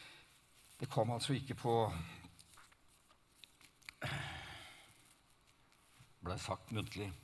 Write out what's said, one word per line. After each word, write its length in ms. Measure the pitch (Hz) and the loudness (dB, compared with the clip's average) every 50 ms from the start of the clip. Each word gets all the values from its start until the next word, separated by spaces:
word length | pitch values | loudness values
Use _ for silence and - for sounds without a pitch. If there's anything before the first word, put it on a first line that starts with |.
| - - - - - - - - - - - - - - - - | -14 -14 -16 -18 -20 -20 -20 -20 -20 -20 -20 -20 -20 -16 -8 -6
det 100 | 139 - | -4 2
kom 240 | - 120 107 117 120 | 4 6 6 6 4
altså 180 | 110 - - 135 | 2 4 4 4
ikke 220 | 117 139 - 87 | 2 2 0 -2
på, 160 | - - 120 117 117 110 101 85 82 - - - - - - - - - - - - - - - - - - - - - - - - - - - - - - - - - - - - - - - - - - - - - - - - - - - - - - - - - - - - - - - - - - - - - - - - - - - - - - - - - - - - - | 2 4 6 8 8 8 6 4 0 -4 -6 -8 -12 -14 -16 -16 -18 -20 -20 -20 -20 -20 -20 -20 -20 -20 -20 -20 -20 -20 -20 -20 -20 -20 -20 -20 -20 -20 -20 -20 -20 -20 -20 -20 -20 -18 -16 -8 -4 -2 -2 -2 -2 -2 -4 -6 -8 -8 -10 -10 -12 -12 -14 -16 -16 -18 -20 -20 -20 -20 -20 -20 -20 -20 -20 -20 -20 -20 -20 -20 -20 -20 -20 -20 -20 -20 -20 -20 -20 -20 -20 -14 -6 -2
ble 120 | 87 95 - | -2 -2 0
sagt 300 | - - 92 - - - 113 | 0 -2 -2 -2 -2 -2 -2
muntlig. 340 | 104 - - - 95 104 98 82 - | 0 0 -2 -2 -2 -2 -4 -4 -8